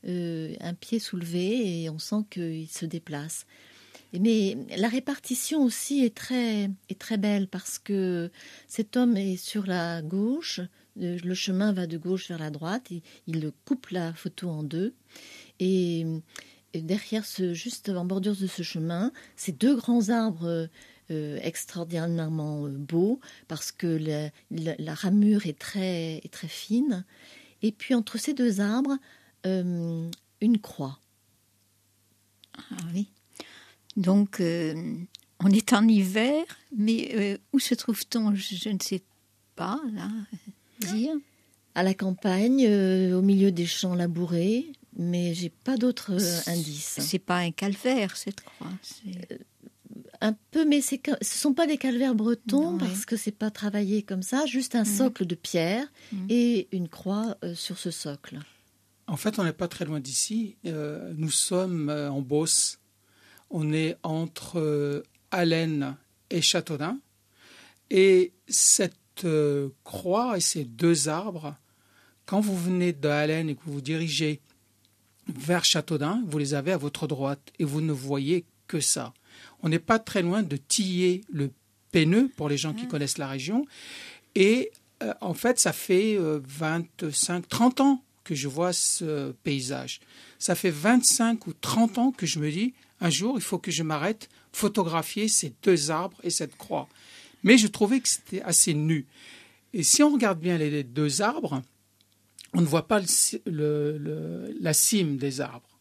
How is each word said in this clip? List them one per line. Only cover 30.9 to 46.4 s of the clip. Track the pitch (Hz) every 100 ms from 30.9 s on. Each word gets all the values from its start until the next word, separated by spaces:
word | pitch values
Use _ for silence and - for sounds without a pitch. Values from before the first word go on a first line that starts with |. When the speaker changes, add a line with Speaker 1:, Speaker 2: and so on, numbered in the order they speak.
| 139 _ _ _ _ _ _ _ _ _ _ _ _ _ _ _ -
Speaker 2:
Ah | - 185 170 170
oui. | 202 _ _ - - - - _ _ -
Donc, | 175 202 202 -
euh, | 175 170 160 160 165 156 175 - _ _
on | 180
est | 196 -
en | 226 226
hiver, | 220 185 202 233 294 349 - _ 254
mais, | 214 226 -
euh, | 220 202 202 _
où | 277
se | - 240
trouve-t-on ? | - 214 - 240 214
Je, | 202 196 185
je | 214
ne | 196
sais | - 190 _ _ _ _ _ -
pas, | 180 240 294
là, | 208 180 220 208 196 - - _ _
dire. | 202 214 254 311 - _ _ _ _ -
Speaker 1:
À |
la | 185
campagne, | 190 190 185 208 185 220 269 240
euh, | 202 190 185 185 180
au |
milieu | 196 196 196
des | 175 170
champs | - 190
labourés, | 180 175 170 175 170 180 226 320 277 _ -
mais | 175 175 175 170
j'ai | 175
pas | _ - 262
d'autres, | 247 240 -
euh, | 185 190 170